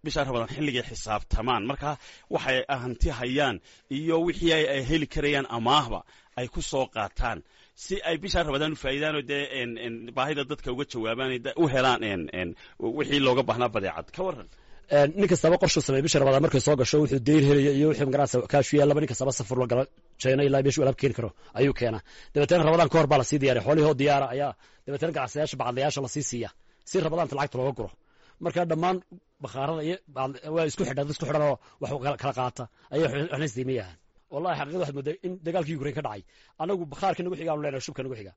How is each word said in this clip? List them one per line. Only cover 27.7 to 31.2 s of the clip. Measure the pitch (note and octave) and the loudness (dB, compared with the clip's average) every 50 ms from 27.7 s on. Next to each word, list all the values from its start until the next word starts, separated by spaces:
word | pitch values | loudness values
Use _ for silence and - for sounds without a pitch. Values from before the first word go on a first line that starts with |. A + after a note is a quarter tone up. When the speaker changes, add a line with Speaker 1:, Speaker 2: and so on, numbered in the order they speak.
Speaker 2:
guro. | B2+ A2+ A2 F#2+ - _ _ _ _ _ _ _ _ _ | -2 -4 -8 -10 -10 _ _ _ _ _ _ _ _ _
Marka | - - - F3 F3 | -6 -2 0 0 0
dhammaan | E3 D#3+ D#3 E3+ F3+ F#3+ F3+ - _ F3+ F3 _ _ _ _ | 0 0 0 2 0 0 -2 -6 _ -20 -20 _ _ _ _
bakhaarada | C#3 B2+ - C3+ C#3 D3 E3 D#3 | -14 -10 -6 -4 -4 -4 -4 -4
iyo | D3 D#3+ F3+ F#3+ _ | -4 -4 -6 -6 _
bacad-, | - C#3 C3 C3 C3 C#3 - - D#3 | -14 -6 -4 -4 -4 -6 -10 -10 -2
waa | D#3 E3 D#3+ | 0 0 0
isku | D3+ - - - | 0 0 -2 -4
xidhan, | B2+ C3+ C#3 C#3+ D3 | -2 -2 -2 -2 -4
isku | D3+ - | -4 -6